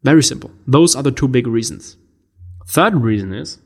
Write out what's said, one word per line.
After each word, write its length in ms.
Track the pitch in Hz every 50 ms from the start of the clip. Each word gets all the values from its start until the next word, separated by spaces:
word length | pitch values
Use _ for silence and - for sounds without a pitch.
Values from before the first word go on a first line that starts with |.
| -
Very 200 | 131 151 160 139
simple. 280 | - - - - 104 - _ _
Those 280 | - 127 147 170 165 -
are 80 | 135 139
the 80 | 143
two 160 | 131 - 143
big 200 | 131 123 123 117
reasons. 500 | 120 113 117 113 - - - - - - _ _ _ _ _ _ _ _ _ - - - - -
Third 280 | - - 151 175 226 208
reason 380 | 151 113 113 107 104 98 95 95
is 240 | 107 156 - - _ _